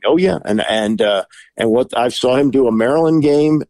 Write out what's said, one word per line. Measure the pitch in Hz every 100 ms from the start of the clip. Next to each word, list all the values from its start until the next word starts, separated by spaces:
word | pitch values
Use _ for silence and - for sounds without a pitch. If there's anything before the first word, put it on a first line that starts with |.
| 107
Oh | 165
yeah. | 185 - -
And, | 107 -
and, | 110 107 110
uh, | 107 101 - - - -
and | 113
what | 113 135 113
I | 123
saw | - 127 131
him | 143
do | 131 123
a |
Maryland | 110 117 151 165 160
game | 147 147 151 156 -